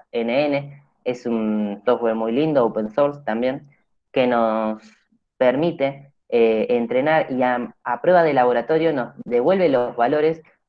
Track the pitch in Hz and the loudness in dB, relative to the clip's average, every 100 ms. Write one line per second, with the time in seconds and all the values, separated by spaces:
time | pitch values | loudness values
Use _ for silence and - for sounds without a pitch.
0 | _ 120 117 131 147 143 143 - _ _ | _ -6 -2 0 0 -2 -6 -16 _ _
1 | - 123 120 113 107 107 104 101 - 117 | -8 -6 -4 -2 -2 -2 -4 -4 -2 0
2 | 117 110 113 123 160 139 113 107 107 - | 0 -2 -2 -2 0 2 0 -2 -4 -2
3 | 143 143 - 113 127 143 - _ _ _ | -2 -2 -6 -4 -4 -4 -12 _ _ _
4 | _ 135 123 120 113 110 110 110 - _ | _ -2 0 2 0 0 -4 -6 -14 _
5 | _ _ _ _ 127 135 170 160 135 135 | _ _ _ _ 2 2 -2 -2 -4 -6
6 | - _ _ 120 113 110 107 120 117 127 | -18 _ _ 2 2 2 0 -2 0 -2
7 | 147 160 - 127 127 123 117 - 123 120 | 2 0 0 -2 0 -2 -6 -10 -8 -2
8 | 170 180 165 135 123 120 120 160 165 143 | 4 4 4 4 2 2 0 0 2 0
9 | 117 - - 120 143 196 170 127 120 117 | -6 -10 -4 0 2 2 2 2 0 -2
10 | 120 151 156 165 - _ | 0 2 0 -2 -10 _